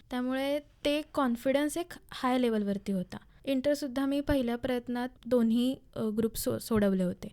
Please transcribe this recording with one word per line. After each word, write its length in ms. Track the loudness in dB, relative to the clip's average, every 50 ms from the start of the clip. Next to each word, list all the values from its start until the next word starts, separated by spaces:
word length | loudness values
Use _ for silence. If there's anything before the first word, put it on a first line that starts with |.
| -12 -8
त्यामुळे 480 | -6 -4 -4 -2 -2 -2 -2 -2 -2 -4 -4 -8 _ -4 0
ते 160 | 0 0 0 -2 -4 -2
कॉन्फिडन्स 640 | 0 0 0 0 0 0 2 2 2 2 0 -2
एक 160 | -4 -6 -8 -10 -20 -18 -16
हाय 300 | -10 -2 0 2 2 2
लेवलवरती 500 | 2 2 2 0 0 0 -2 -4 -2 -4
होता. 260 | -2 -4 -4 -6 -10 -16 -16 -18 -20 -10 -4
इंटरसुद्धा 600 | -2 -2 0 2 2 0 0 -2 -4 -2 -2 0
मी 160 | 0 0 0
पहिल्या 340 | 0 0 0 0 0 0 -2
प्रयत्नात 540 | -4 -2 -2 -4 -4 -4 -4 -6 -4 -6 -6 -8 -8 -2
दोन्ही, 500 | 2 4 4 4 4 4 4 2 2 0 -4 -10 -10 -6
अ, 80 | -4 -4
ग्रुप 340 | -2 0 0 0 0 -2
सो-, 200 | -2 -2 -2 -2
सोडवले 460 | -2 -2 0 2 4 4 4 4 2 0
होते. 240 | 0 -2 -4 -10 -12